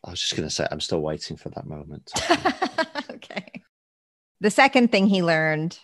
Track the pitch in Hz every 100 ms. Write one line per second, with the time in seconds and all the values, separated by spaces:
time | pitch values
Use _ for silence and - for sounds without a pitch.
0 | - 90 - - 80 - - 80 - 87
1 | 76 78 - - - - - 78 71 -
2 | - - 679 - 349 - 330 - 320 294
3 | - - - - 190 - _ _ _ _
4 | _ _ _ _ 208 - 269 269 240 202
5 | 196 196 170 160 156 156 160 -